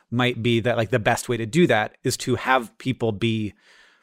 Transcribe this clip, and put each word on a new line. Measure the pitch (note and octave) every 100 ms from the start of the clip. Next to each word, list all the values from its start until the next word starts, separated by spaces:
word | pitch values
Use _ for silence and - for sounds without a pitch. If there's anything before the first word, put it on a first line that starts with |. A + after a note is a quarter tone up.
| _
might | A#2 B2 A#2
be | A2 A#2
that, | A2 A2+
like, | A2
the | B2
best | G#2+ A#2 -
way | A#2
to | A2+
do | C#3 F3
that | A2+ - -
is | - -
to | - A#2+
have | - C3 A2+ -
people | C3 B2+ A2+
be | G2+ A#2 A2 G#2 - _ - _ _